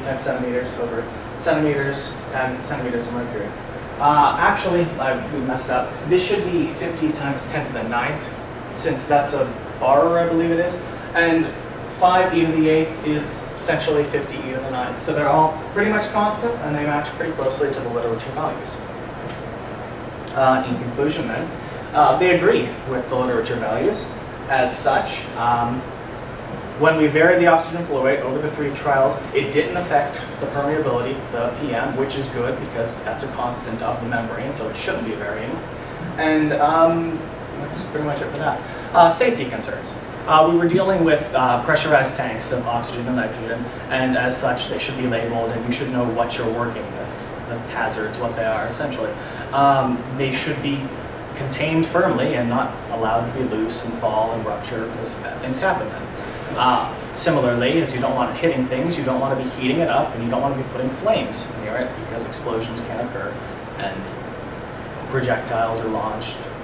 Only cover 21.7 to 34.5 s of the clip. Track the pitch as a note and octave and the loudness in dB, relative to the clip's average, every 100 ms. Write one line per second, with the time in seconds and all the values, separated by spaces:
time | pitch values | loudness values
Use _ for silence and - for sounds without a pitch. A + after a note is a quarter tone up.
21.7 | - - - C#3 - F3+ F3 F#3+ - B2 | -10 -2 4 6 6 6 6 6 4 2
22.7 | - C3 B2+ - B2+ B2 A#2 A2+ A#2 A2+ | -4 -4 -4 -2 0 2 0 0 -2 0
23.7 | - G4 - - - - - - C3+ - | 0 2 0 -4 -10 -10 -10 0 2 2
24.7 | - - C#3+ - - - - - A#2+ A#2+ | 2 2 2 2 -4 -6 -2 2 2 2
25.7 | B2+ - - - - - - - - - | -2 -6 -10 -12 -10 -10 -10 -10 -10 -8
26.7 | - D#3 D#3+ D3+ D3+ E3 F3+ E3+ E3 E3 | 2 4 6 4 6 6 8 8 6 4
27.7 | E3+ - C#3 C3 C#3 B2 D3 D3+ - C#3+ | -4 -2 2 2 2 0 -2 -2 -2 -4
28.7 | C#3 C#3+ C3+ C3+ C#3 - - - D3 - | -2 2 4 4 2 -2 -2 2 2 2
29.7 | F3+ F3 D3+ C#3+ - - - - C#3 C#3+ | 0 2 2 2 -2 -10 -6 -4 -2 0
30.7 | D#3 E3 A#2+ C3 C3+ - A#2+ A#2+ B2 C#3+ | 2 2 0 0 -4 -4 -2 -2 -2 -2
31.7 | A#2 C3+ B2+ C3+ C#3 B2 A#2+ B2 C3 C#3 | -2 -2 -2 -2 -2 -4 -2 -2 -4 -4
32.7 | A#2 A2+ - - - C3 - B2 A#2+ A#2+ | -4 -4 -4 -6 -6 -6 -4 -4 -4 -6
33.7 | A#2 B2 A#2 A#2+ A#2+ A2+ A#2+ C3+ | -4 -4 -4 -2 -2 -4 -4 -6